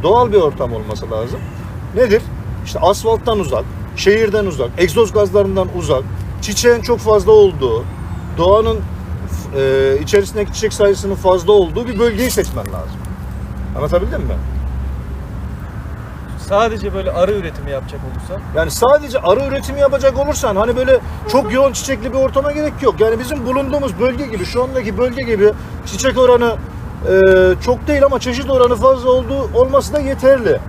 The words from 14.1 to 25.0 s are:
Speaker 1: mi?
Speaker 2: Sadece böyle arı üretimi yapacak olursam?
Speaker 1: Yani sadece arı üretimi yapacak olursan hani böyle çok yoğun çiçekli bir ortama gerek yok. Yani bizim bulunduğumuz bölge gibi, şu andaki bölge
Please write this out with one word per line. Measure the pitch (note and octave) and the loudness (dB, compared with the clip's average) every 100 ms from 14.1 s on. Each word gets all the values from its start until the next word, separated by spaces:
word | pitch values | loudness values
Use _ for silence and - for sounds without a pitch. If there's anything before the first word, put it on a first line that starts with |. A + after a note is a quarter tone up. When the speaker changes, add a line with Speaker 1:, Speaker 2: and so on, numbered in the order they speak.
| - | -4
Speaker 1:
mi? | - - - - - - - - - - - - - - - - - - - - - - - | -4 -4 -4 -6 -4 -6 -6 -6 -8 -10 -10 -10 -10 -10 -10 -10 -10 -12 -12 -12 -12 -12 -2
Speaker 2:
Sadece | G3+ A3+ A3 G3+ | 2 2 0 -4
böyle | F#3+ F#3 | -4 -4
arı | E3+ F#3 | 0 2
üretimi | G#3 E3 C#3+ C#3 | 2 -4 -8 -8
yapacak | C#3 - C#3+ C3+ | -8 -8 -10 -10
olursam? | - - F#3+ - D#3 | -10 -10 -10 -4 -2
Speaker 1:
Yani | E3 | 0
sadece | - A#3+ D4 D4 B3+ | 2 6 6 4 -2
arı | E3+ G#3+ C#4 | 2 2 2
üretimi | C4+ - C#4 | -4 -4 0
yapacak | C#4 - C4+ C4 | 2 4 2 2
olursan | C#4+ D4 B3 F#3+ | -2 -2 -2 0
hani | A3+ A#3+ | 0 0
böyle | B3+ C4 - - G#3+ | 2 2 2 -10 0
çok | A3 A3+ | 0 0
yoğun | B3 C#4 | 2 2
çiçekli | A3+ - C4 A#3+ | 0 -6 -4 -4
bir | B3+ | -2
ortama | C4 C4+ C#4+ | 0 0 -2
gerek | D4 D4+ - | -2 -4 0
yok. | C4 F3 | -2 2
Yani | A3 A3+ | 0 0
bizim | B3 D4 A#3 | -4 -6 -2
bulunduğumuz | C4 C4+ C#4+ C4+ F3 | -2 0 -2 -4 -2
bölge | B3 A#3+ C#4 | -2 -2 -6
gibi, | G#3+ F3+ | -6 -4
şu | A#3+ | -2
andaki | B3 C4 A3 | -2 -2 -4
bölge | G3 | -2